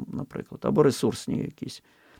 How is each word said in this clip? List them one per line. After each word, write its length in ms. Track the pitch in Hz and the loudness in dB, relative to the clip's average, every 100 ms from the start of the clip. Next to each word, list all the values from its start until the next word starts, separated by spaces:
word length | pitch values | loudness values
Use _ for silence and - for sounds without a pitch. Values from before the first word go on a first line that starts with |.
| - | -6
наприклад, 480 | - - - - - | -8 -8 -10 -10 -4
або 180 | - - | 0 6
ресурсні 560 | 143 120 117 107 - - | 6 6 0 0 -4 -4
якісь. 440 | - - 127 - _ _ _ | -4 -8 -12 -14 _ _ _